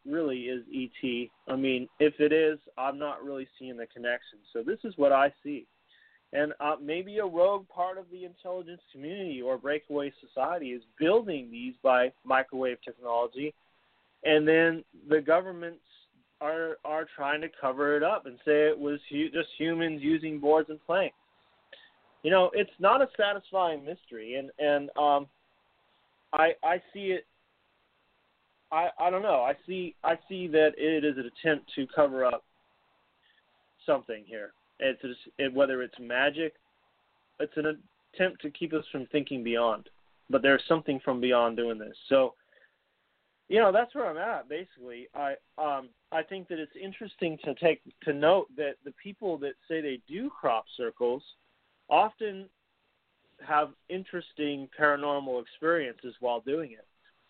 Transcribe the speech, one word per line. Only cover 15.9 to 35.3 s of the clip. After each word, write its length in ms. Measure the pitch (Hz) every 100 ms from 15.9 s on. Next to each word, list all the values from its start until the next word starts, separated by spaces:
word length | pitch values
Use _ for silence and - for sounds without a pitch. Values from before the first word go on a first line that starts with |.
| _ _ _ _ -
are, 380 | 147 160 165 156 -
are 200 | 156 156 -
trying 240 | 139 151
to 80 | 160 -
cover 380 | 135 131 143 147
it 60 |
up 220 | 156 208 139
and 120 | 120 -
say 240 | 147 151
it 100 | 151
was 200 | 143 147 -
hu-, 220 | 143 160
just 180 | 156 156 -
humans 440 | 160 165 165 151
using 380 | 139 160 156 151
boards 300 | 143 156 151
and 140 | 156 -
planes. 260 | 175 175 - _ _ _ _ _ - - _ _ _
You 80 | 151
know, 200 | 185 185
it's 180 | 202 202 -
not 220 | 185 254
a 80 | 262 -
satisfying 640 | 208 202 - 196 175 156
mystery, 520 | 139 185 _ 117 110 127
and, 140 | 135 -
and, 300 | 147 143 143 -
um, 300 | 147 143 143 _ _ _ _ _ _ _ _ _ _
I, 220 | 151 160 165
I 180 | 156 180 -
see 140 | 202 196
it. 180 | 185 - _ _ _ _ _ _ _ _ _ _ _ _ _ -
I, 180 | 156 180 -
I 120 | 175
don't 100 | 185
know. 220 | 208 151
I 100 | 123 143 -
see, 260 | 185 180 -
I 140 | 156 165 -
see 200 | 190 180
that 240 | 156 156 -
it 260 | 151 160 147
is 100 | 131
an 100 | 120
attempt 420 | - 165 147 - -
to 100 | 135 -
cover 300 | 143 131 127
up 180 | 120 _ _ _ _ _ _ _ _ _ _ _ _ _ _ -
something 380 | 143 117 110 98
here. 280 | 110 104 _ _ -
It's 200 | 135 127
just, 200 | 135 123 -